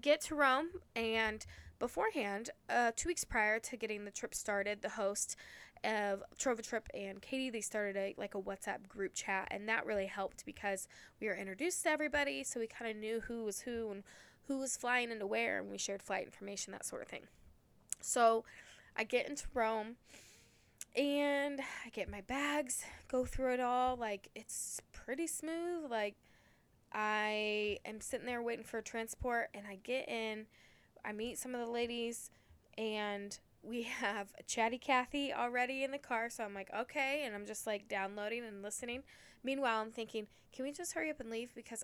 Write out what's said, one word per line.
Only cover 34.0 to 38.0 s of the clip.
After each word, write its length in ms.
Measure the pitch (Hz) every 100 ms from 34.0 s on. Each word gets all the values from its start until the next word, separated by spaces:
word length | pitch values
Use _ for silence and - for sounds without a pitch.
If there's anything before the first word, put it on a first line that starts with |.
have 320 | 240 214 202 -
a 40 |
chatty 340 | - 247 226 247
Cathy 540 | - 254 247 285 277
already 520 | 233 240 247 247 269
in 80 | 269
the 60 | 277
car, 320 | - 233 233
so 140 | -
I'm 100 | 208
like, 160 | 202 190 214
"Okay," 480 | 254 294 269 294 262
and 100 | 208
I'm 100 | 208
just, 220 | 214 220
like, 200 | 208 208
downloading 560 | 202